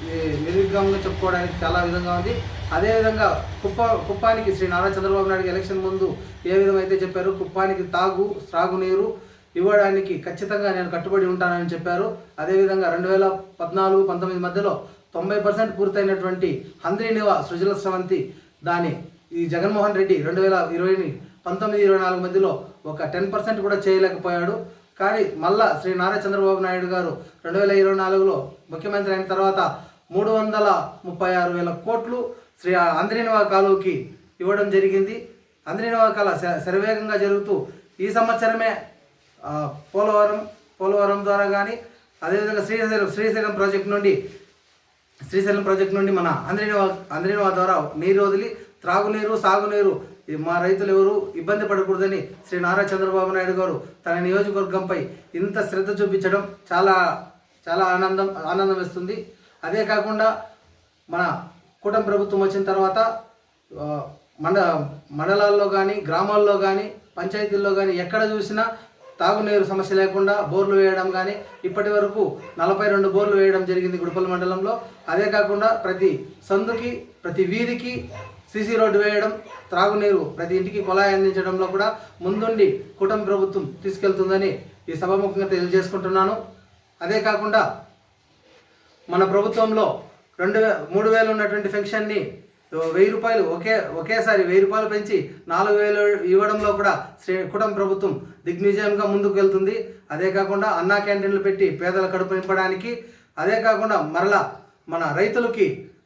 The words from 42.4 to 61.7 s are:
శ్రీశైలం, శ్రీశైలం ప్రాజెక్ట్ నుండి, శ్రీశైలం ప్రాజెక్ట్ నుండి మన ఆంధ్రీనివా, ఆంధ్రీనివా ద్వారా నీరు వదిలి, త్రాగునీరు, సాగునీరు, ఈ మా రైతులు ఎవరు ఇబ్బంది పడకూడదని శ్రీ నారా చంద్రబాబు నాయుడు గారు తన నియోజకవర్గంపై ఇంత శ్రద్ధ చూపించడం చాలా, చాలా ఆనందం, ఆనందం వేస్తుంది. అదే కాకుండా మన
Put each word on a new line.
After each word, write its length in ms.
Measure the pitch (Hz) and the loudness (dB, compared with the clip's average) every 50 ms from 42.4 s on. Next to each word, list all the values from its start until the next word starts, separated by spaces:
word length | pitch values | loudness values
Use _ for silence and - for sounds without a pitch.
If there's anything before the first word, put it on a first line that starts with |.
| 214 214 214 208 190 | 0 0 -2 -2 -4
శ్రీశైలం, 460 | - 220 220 220 220 220 214 202 190 - | -4 -2 -2 -2 0 0 0 0 -2 -2
శ్రీశైలం 380 | 202 214 220 214 220 214 208 196 190 | -2 -2 -2 0 0 -2 -4 -2 0
ప్రాజెక్ట్ 320 | 196 190 190 196 190 196 202 | 0 0 0 -2 -2 -2 -2
నుండి, 200 | 202 202 196 - - - - - - - _ _ _ _ _ _ _ _ _ _ _ _ _ _ _ 139 - | 0 2 2 2 2 -2 -8 -14 -18 -20 _ _ _ _ _ _ _ _ _ _ _ _ _ _ _ -16 -4
శ్రీశైలం 340 | - 190 190 202 202 202 196 | -2 0 0 2 0 0 2
ప్రాజెక్ట్ 360 | 196 190 190 190 190 196 196 | 0 0 2 0 0 0 0
నుండి 140 | 196 196 196 | 0 2 2
మన 160 | 185 170 165 156 - - - | 2 0 0 -2 -2 -4 -4
ఆంధ్రీనివా, 380 | 185 202 208 208 208 202 196 190 185 - - - 143 | -4 -2 -2 0 0 2 2 0 -2 -4 -10 -10 -8
ఆంధ్రీనివా 380 | 156 175 190 202 208 202 190 | -4 -2 -2 0 2 0 0
ద్వారా 260 | 185 185 185 185 185 170 147 147 - | 2 2 2 2 2 0 0 -4 -6
నీరు 260 | 151 165 185 196 196 202 | -4 0 2 4 4 4
వదిలి, 220 | 196 196 196 220 233 - - - - _ _ - | 2 2 0 -2 -4 -8 -12 -18 -20 _ _ -4
త్రాగునీరు, 540 | 175 175 196 202 208 214 220 214 214 220 220 - | -2 0 0 0 0 -2 -2 -2 -2 -2 0 2
సాగునీరు, 500 | 196 190 202 202 202 202 208 202 190 - - - - - - _ - 156 | 2 2 2 2 0 0 2 2 2 2 0 -6 -14 -20 -20 _ -10 -8
ఈ 40 | |
మా 180 | 151 156 165 170 175 175 | -6 -4 -2 -2 0 2
రైతులు 260 | 185 190 185 202 196 190 | 2 0 0 2 2 4
ఎవరు 200 | 196 190 196 208 202 190 - - | 4 4 4 4 0 -2 -4 -8
ఇబ్బంది 280 | 165 165 170 208 208 208 202 | -10 -2 -2 -2 -2 0 0
పడకూడదని 520 | 202 190 190 185 190 180 190 196 196 190 - - - - - - | 0 0 0 0 0 0 0 -2 -2 -2 -6 -8 -14 -20 -14 -8
శ్రీ 100 | 185 180 | -6 -2
నారా 220 | 175 175 185 202 202 | 0 0 2 2 0
చంద్రబాబు 480 | 190 190 190 190 190 185 190 185 190 190 | 0 0 -2 0 0 0 0 0 0 0
నాయుడు 200 | 190 185 180 185 180 | -2 0 0 0 0
గారు 160 | 185 185 156 135 - - - _ _ | 0 -2 -2 -4 -8 -12 -20 _ _
తన 80 | 175 170 175 180 | -4 -2 0 0
నియోజకవర్గంపై 720 | 180 190 202 202 202 196 196 190 170 175 190 185 180 190 160 131 120 - - - _ - | 0 2 2 0 0 0 -2 -2 -2 -2 -4 -2 -2 -4 -4 -4 -8 -12 -16 -20 _ -6
ఇంత 220 | 170 190 208 196 220 196 - | -4 -4 -2 -2 -2 -4 -2
శ్రద్ధ 220 | 190 190 190 196 202 190 | -2 -2 -2 -2 -2 -2
చూపించడం 420 | 208 190 185 190 185 185 190 202 190 - - - _ - 180 | 0 0 0 0 0 2 0 0 -2 -4 -12 -16 _ -4 0
చాలా, 240 | 175 190 202 190 185 180 165 - - - - - _ _ _ _ _ _ | 2 4 4 4 4 4 2 0 -4 -8 -16 -20 _ _ _ _ _ _
చాలా 180 | 170 170 185 190 | -4 0 0 2
ఆనందం, 440 | 180 180 185 190 185 190 190 196 196 190 - 160 156 180 | 2 2 2 0 0 0 0 -2 -2 -2 -6 -6 -4 0
ఆనందం 260 | 190 196 190 190 185 | 0 2 2 0 0
వేస్తుంది. 380 | 180 - - 180 180 180 220 - - - - _ _ _ _ _ - | -2 -6 -6 -8 -6 -6 -8 -8 -10 -14 -18 _ _ _ _ _ -8
అదే 160 | 165 185 220 214 | -4 -2 -2 0
కాకుండా 420 | 170 214 214 208 214 220 214 220 220 - - - - - _ _ _ _ _ _ _ _ _ _ _ | 0 0 0 0 -2 -2 2 2 2 0 0 -8 -16 -20 _ _ _ _ _ _ _ _ _ _ _
మన 140 | 170 170 180 170 175 175 - - - - _ _ | -4 -2 -2 -2 -2 -6 -10 -14 -20 -20 _ _